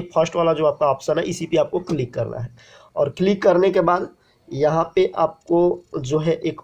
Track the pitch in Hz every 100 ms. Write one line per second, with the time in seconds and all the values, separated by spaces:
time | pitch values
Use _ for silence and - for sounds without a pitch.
0 | 175 170 165 175 165 156 156 139 147 131
1 | - 151 190 180 160 165 196 180 - 156
2 | 123 120 110 - 117 - - - - 156
3 | 147 - 190 202 202 175 190 190 175 180
4 | - _ _ _ - 135 147 160 160 -
5 | 185 - 165 - - 170 175 175 - 139
6 | 131 151 160 - 165 156